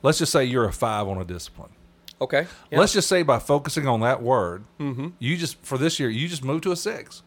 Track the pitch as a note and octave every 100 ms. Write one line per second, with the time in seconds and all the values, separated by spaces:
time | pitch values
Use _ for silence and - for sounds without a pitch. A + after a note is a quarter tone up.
0 | C3+ B2+ D#3+ D3+ B2+ B2+ A2 - A#2 G#2+
1 | G2+ F#2+ F2 F2+ - - - - - _
2 | - - C3 C#3 E3+ - - D#3 G3+ G#3
3 | - F#3 D#3 A#2 - D3 C#3+ D#3 C#3 A#2
4 | A#2 C3 A#2+ B2+ F2+ F2+ G#2+ - C#3+ B2+
5 | D#3 F3+ A#2+ E3+ E3 - - C3 D#3+ D#3+
6 | C3 A2 E3+ E3 C3 D#3+ F#3 F3 G#3 A3+
7 | - -